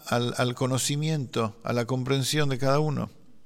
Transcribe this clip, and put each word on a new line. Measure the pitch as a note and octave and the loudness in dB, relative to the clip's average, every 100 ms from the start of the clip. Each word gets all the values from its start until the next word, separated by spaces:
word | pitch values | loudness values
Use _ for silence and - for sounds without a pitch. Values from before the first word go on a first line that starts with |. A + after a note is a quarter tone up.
| - | -2
al, | A#2+ A#2+ - | 0 0 0
al | B2 | 0
conocimiento, | B2 B2+ C3 - C#3+ D#3 D#3 A#2 A#2 A2 - | 0 0 0 0 0 0 0 -2 -2 -2 -4
a | B2 | -4
la | A#2+ | -2
comprensión | A#2 B2+ B2+ C#3 B2 D3+ C#3 | 0 -2 0 0 2 2 2
de | B2 | 2
cada | C3+ D3 | 2 4
uno. | D#3 B2+ - - - - | 2 -2 -4 -8 -20 -20